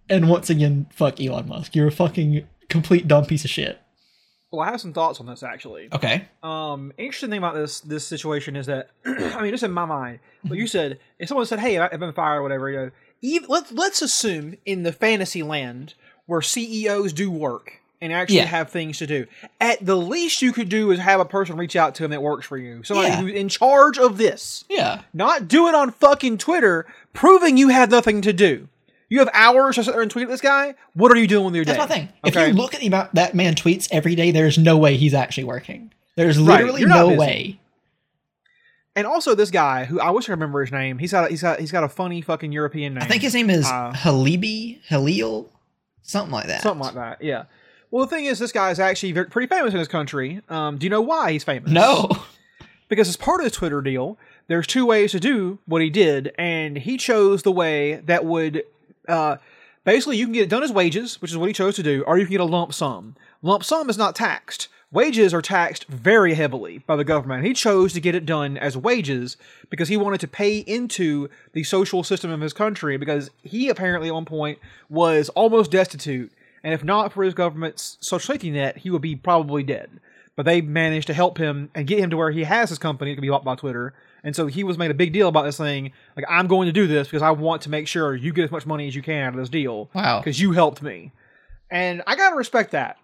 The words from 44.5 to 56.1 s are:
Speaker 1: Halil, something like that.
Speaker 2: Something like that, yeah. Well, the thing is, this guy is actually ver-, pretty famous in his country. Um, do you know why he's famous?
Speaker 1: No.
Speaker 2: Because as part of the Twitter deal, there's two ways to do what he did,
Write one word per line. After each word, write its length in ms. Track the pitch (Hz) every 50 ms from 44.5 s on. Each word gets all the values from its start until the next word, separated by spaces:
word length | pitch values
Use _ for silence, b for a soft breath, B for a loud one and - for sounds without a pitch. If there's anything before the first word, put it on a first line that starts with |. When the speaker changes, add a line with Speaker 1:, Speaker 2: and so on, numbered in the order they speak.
| 220 220 226 233 240 - - -
Speaker 1:
Halil, 600 | 156 143 139 151 185 202 - 226 214 214 - - _ _ _ _ _ _ _ _ _ _
something 300 | _ - - 202 196 151
like 160 | 131 107 - -
that. 140 | 73 -
Speaker 2:
Something 220 | - 214 180 147 135
like 120 | 127 113
that, 260 | 123 120 117 - - -
yeah. 200 | 151 135 113 - b b b b b b b b b
Well, 140 | 226 254 262
the 40 | 262 330
thing 100 | 320 285
is, 120 | 277 247 185
this 120 | 240 233
guy 180 | - 214 190 190
is 80 | 175 175
actually 340 | 196 190 185 - 196 185 156
ver-, 120 | 175 185
pretty 220 | - - 240 254 -
famous 260 | 370 370 294 226 190
in 60 | 180
his 80 | 160 -
country. 540 | - 160 147 135 151 139 127 135 170 208 - -
Um, 280 | 165 160 151 151 147 139
do 80 | 151
you 40 | 185
know 120 | 208 220
why 300 | 233 269 320 320 262 170
he's 120 | 156 147 -
famous? 280 | - 139 120 - -
Speaker 1:
No. 380 | 156 170 214 254 277 - 190 - - B B B B B B B B B B B B B B _
Speaker 2:
Because 200 | 214 202 208 175
as 100 | 165 -
part 220 | - 277 349 370
of 40 | 311
the 60 | 226
Twitter 300 | - - 185 160 143 143
deal, 360 | 135 135 131 127 131 175 220 b b b b b b -
there's 180 | 165 175 160 -
two 180 | - 262 247
ways 260 | 233 220 214 208 208
to 80 | 196 180
do 400 | 170 277 277 214 190 180 202 - _
what 160 | 165 165 165
he 80 | 160 160
did, 440 | 151 214 190 156